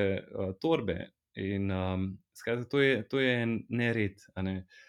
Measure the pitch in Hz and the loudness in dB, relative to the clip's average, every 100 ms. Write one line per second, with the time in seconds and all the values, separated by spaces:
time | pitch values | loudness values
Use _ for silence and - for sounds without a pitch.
0 | 101 95 - 107 95 95 160 160 104 85 | 2 0 -4 -6 -4 -2 0 2 0 -4
1 | - _ _ - 98 101 98 92 92 92 | -8 _ _ -6 -2 0 0 0 0 0
2 | 95 98 _ - - 120 120 143 139 120 | -2 -6 _ -10 -4 -4 0 2 4 2
3 | 104 135 131 120 117 113 - 117 120 113 | 0 0 2 2 0 -2 -2 0 0 2
4 | 101 - - - 95 95 92 - | 0 -4 -12 -4 -2 -4 -8 -20